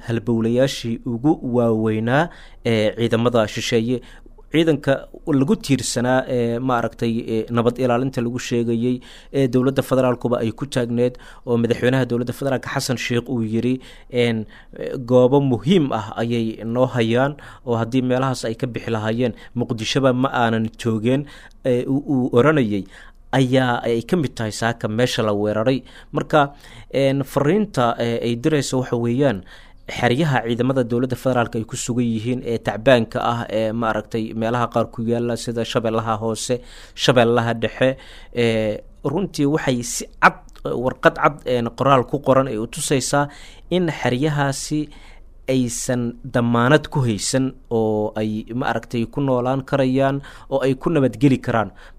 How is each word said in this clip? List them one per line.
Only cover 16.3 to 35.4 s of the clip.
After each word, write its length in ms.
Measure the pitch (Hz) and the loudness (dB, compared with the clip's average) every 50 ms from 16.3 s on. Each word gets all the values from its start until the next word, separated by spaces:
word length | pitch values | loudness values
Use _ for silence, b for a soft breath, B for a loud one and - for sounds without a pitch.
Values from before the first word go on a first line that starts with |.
| 120 117 113 113 107 - 107 | 0 -2 -2 -2 -4 -6 -8
noo 220 | 113 117 123 127 | -4 0 2 2
hayaan, 500 | 123 123 123 113 113 113 120 135 143 151 B B B B B - | 2 2 2 2 2 2 2 2 0 -2 B B B B B -6
oo 100 | 131 117 | -2 -2
haddii 240 | 113 117 117 123 131 | -2 0 0 0 0
meelahaas 420 | 123 127 127 127 135 135 127 - - 117 | 2 2 0 0 0 0 -2 -2 -4 -6
ay 60 | 113 | -4
ka 120 | - - | -4 -4
bixi 240 | 123 113 120 - 117 | -6 -6 -6 -4 -4
lahaayeen, 440 | 113 107 107 110 113 117 127 117 104 B B B - | -4 -2 -2 -2 0 0 0 -2 -2 B B B -6
Muqdishoba 600 | 120 120 - - 107 107 - - 143 131 131 123 | -4 -4 -4 -4 -4 -4 -2 0 2 2 2 2
ma 140 | 123 131 135 | 2 0 0
aanan 380 | - 127 120 113 113 110 110 110 - - | 0 0 0 2 2 0 -2 -4 -6 -6
joogeen, 480 | - 120 110 110 104 120 131 143 147 B B B B B - - - | -4 -2 -2 0 0 0 0 0 -2 B B B B B -14 -6 -2
ee, 180 | 131 123 123 131 | 0 0 0 0
uu, 160 | - 135 143 139 - | 0 -2 -2 -2 0
uu 220 | 143 127 123 - | 0 0 0 2
oranayay, 520 | - 120 120 151 160 147 127 104 104 101 90 B B B B B B - - - | 4 4 4 6 4 2 2 0 -2 -4 -4 B B B B B B -20 -8 -2
ayaa 500 | - 131 135 123 131 131 131 123 120 117 - | 0 2 2 4 2 2 2 2 0 -2 -2
ay 160 | 117 117 117 | -2 -2 -2
ka 140 | 117 - 185 | -2 0 0
mid 160 | 180 151 123 - | 0 0 -2 -4
tahay 180 | - 117 107 | -4 -6 -6
saaka 360 | 101 - 117 113 117 - - 107 | -4 -2 -2 -2 -2 -2 -4 -4
meesha 340 | 107 113 127 123 - - | 0 0 0 0 0 0
la 100 | 110 107 104 | 0 0 0
weeraray. 480 | 101 104 107 104 107 110 131 135 127 B B B B B B | 0 0 0 0 2 2 2 0 0 B B B B B B
Marka, 420 | - 143 139 - - 156 143 143 B B B B B B B - - | -6 -6 -2 2 2 2 2 2 B B B B B B B -6 -2
een, 260 | 131 139 135 135 139 | 0 2 2 2 0
fariinta, 720 | 135 - - 139 131 147 180 214 208 208 - 135 123 117 117 - | -2 -2 0 0 2 2 2 2 0 0 0 0 0 0 0 0
ee, 160 | 120 117 117 117 - | -2 -2 -2 -2 -2
ay 120 | 117 120 | -2 -2
dirayso 440 | 117 123 156 156 143 127 - - 131 | -2 0 0 0 0 0 0 -2 -2
waxa 160 | 127 - - | -2 -2 -2
weeyaan 480 | 120 117 117 120 131 143 135 107 95 B B B B B B B - - - | 0 0 0 2 2 2 2 0 -2 B B B B B B B -20 -14 -12
xeryaha 540 | - - 120 120 123 135 170 151 135 120 110 | -4 0 0 2 2 2 2 2 2 0 0
ciidamada 380 | 117 120 113 120 131 135 135 123 | 0 0 0 0 0 2 0 0
dowladda 320 | 113 120 120 131 127 127 | 0 0 0 0 -2 -2
federaalka 400 | - - 131 127 120 117 117 - 117 | -2 -2 0 0 0 0 0 -2 -6
ay 60 | 107 | -6
ku 120 | - - | -6 -8
sugan 280 | 117 - - 120 123 123 | -8 -6 -4 -2 0 0
yihiin 380 | 117 113 110 107 123 127 127 - | 0 0 -2 -2 -2 -4 -4 -4
ee 140 | - 117 110 | -4 -4 -4
tacbaanka 580 | - - 104 104 110 139 131 120 110 107 - 123 - | -4 -4 -6 0 4 4 6 6 4 2 -2 -2 -2
ah, 220 | 117 117 117 117 - | -2 -2 -2 -4 -4
ee 240 | - 110 110 110 | -2 -2 -2 -2
maaragtay 640 | 107 117 120 110 107 107 104 - - 117 110 - 107 | -2 -2 -2 -2 -2 -2 -4 -4 -4 -6 -6 -6 -4
meelaha 300 | 110 110 110 120 123 120 113 | -4 -2 0 0 0 0 0
qaar 220 | - 117 113 - | 0 0 -2 -2
ku 80 | - - | -4 -6
yaalla 300 | 113 113 117 120 120 120 117 | -2 -2 0 0 0 -2 -4
sida 280 | 113 | -4